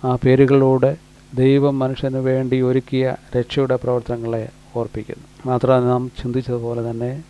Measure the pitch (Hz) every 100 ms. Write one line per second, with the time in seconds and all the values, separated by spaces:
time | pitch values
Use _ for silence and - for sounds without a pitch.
0 | 131 127 131 131 135 139 135 131 131 151
1 | - - - 123 131 139 143 139 131 131
2 | 139 131 131 131 127 131 127 131 - 131
3 | 131 - - 127 120 - 135 127 - 123
4 | 113 120 113 113 110 - - 120 113 110
5 | 107 - - - 131 127 127 127 123 123
6 | 127 - 123 123 123 123 117 117 117 117
7 | 120 135